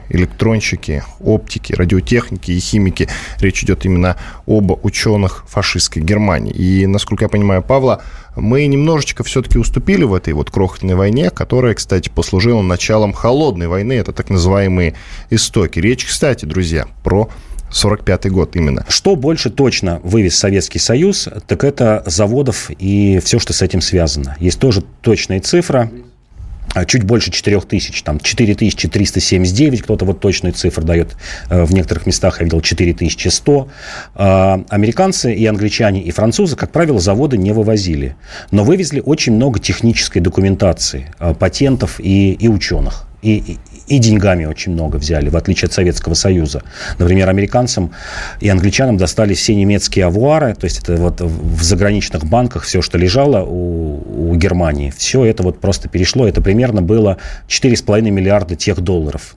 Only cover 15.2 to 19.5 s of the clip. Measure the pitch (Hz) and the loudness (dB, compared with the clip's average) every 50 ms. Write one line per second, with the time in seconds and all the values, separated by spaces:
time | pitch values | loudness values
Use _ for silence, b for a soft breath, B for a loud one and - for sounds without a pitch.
15.2 | B B 117 113 - - - 113 90 76 - 85 85 110 127 123 - - - - | B B 0 0 0 0 0 0 0 0 -2 0 0 0 0 0 -4 -6 -4 -2
16.2 | 165 147 117 - - 76 78 92 90 80 82 78 - - - - - - 92 101 | 0 0 0 -2 -6 -4 -2 -2 -2 0 -2 -2 -4 -6 -12 -6 -2 0 2 2
17.2 | 113 110 B B B B B B B - - - - 101 104 - - - 92 - | 0 -2 B B B B B B B -6 -2 0 0 0 0 0 0 0 0 0
18.2 | - 98 92 92 80 - - 87 80 71 65 - - - - - - 196 196 139 | 0 0 0 0 0 0 0 0 0 0 0 -2 -4 -4 -4 0 2 2 2 2
19.2 | 123 156 165 160 - 123 | 2 0 0 0 -2 -4